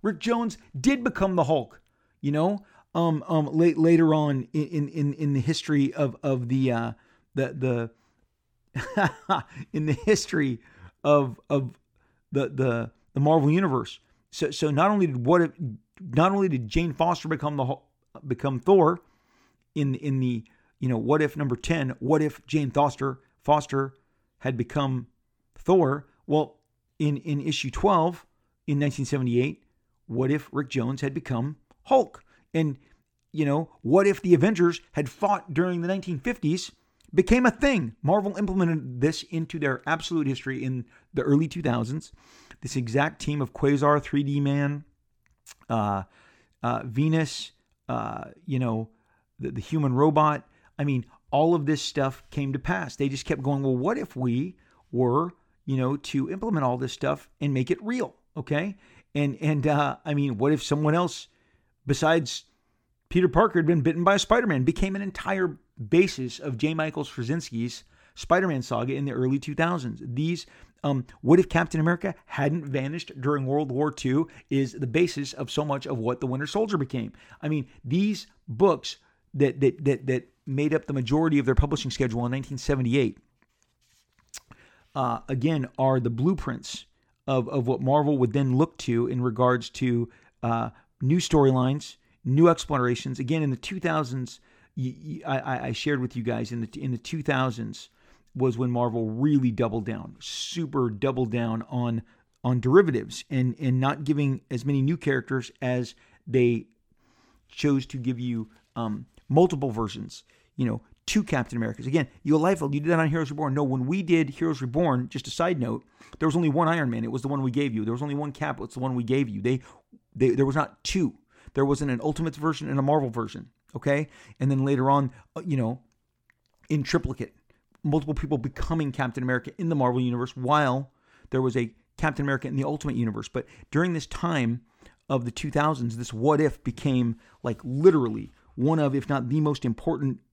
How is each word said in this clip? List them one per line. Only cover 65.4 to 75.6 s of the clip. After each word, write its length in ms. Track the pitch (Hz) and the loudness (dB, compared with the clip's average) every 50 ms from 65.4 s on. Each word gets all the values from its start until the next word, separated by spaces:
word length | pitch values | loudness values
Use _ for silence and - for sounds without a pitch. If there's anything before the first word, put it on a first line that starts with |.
| 185 170 139 - _ _ _ - 117 104 | 0 -2 -4 -6 _ _ _ -12 -4 2
basis 500 | 165 170 196 185 - - 127 120 - - | 4 4 4 4 2 -6 -8 -8 -8 -8
of 200 | - 147 127 110 | -8 -8 -6 -2
J. 160 | 143 156 160 | -2 -2 0
Michael 300 | 160 156 156 - 156 143 | 0 -4 -4 -4 -6 -8
Straczynski's 800 | - - - 120 117 151 170 143 - 120 113 117 120 - - - _ _ _ _ _ _ | -8 -8 -8 -4 -4 -4 -4 -4 -6 -6 -4 -4 -4 -6 -10 -18 _ _ _ _ _ _
Spider-Man 460 | - - - 165 185 190 180 151 131 | -10 0 2 2 2 2 0 0 -2
saga 340 | 120 - 123 113 120 131 135 | -4 -4 -4 -4 -4 -4 -4
in 120 | 139 143 | -4 -4
the 60 | 139 120 | -4 -2
early 260 | 120 127 131 135 143 | -2 0 0 0 -2
two 160 | 135 - 143 | -4 -6 -4
thousands. 480 | 160 165 170 180 160 127 120 113 117 - | -2 -2 -2 -2 -4 -6 -8 -10 -10 -10
These, 400 | 127 120 131 156 160 175 160 - - - - - - _ _ - | -8 -6 -4 -2 -2 -4 -4 -8 -14 -20 -20 -20 -20 _ _ -4
um, 220 | 147 139 127 120 - - - - | -2 -2 -2 -4 -8 -12 -4 4
what 180 | 120 165 185 | 6 6 6
if 80 | 185 - | 6 4
Captain 320 | - 165 170 156 - 160 | 0 -2 -2 0 -2 0
America 340 | 156 170 175 170 - - - - _ | 0 0 0 0 -4 -8 -8 -8 _
hadn't 400 | - - - 139 143 156 175 147 | -12 -6 -2 -2 -2 -2 -2 -6
vanished 520 | 139 131 135 131 139 156 170 - - - 139 | -4 -6 -4 -4 -4 -8 -8 -10 -12 -12 -6
during 260 | 127 143 147 143 135 | -2 -2 -2 0 -2
World 260 | 131 139 147 156 135 123 | -2 0 -2 -2 -2 -2
War 180 | 131 151 151 | -2 -2 -2
Two 380 | 143 - - 131 131 147 165 - - - - - | -2 -2 -2 0 2 2 0 -2 -6 -18 -8 -2
is 240 | 139 139 135 123 - | -2 0 0 -2 -4
the 120 | - 139 | -6 -6
basis 460 | 120 110 160 180 170 - - 143 135 - | -2 2 2 2 2 0 -6 -8 -8 -8
of 180 | - 139 117 | -10 -10 -6
so 140 | - 147 | -4 -4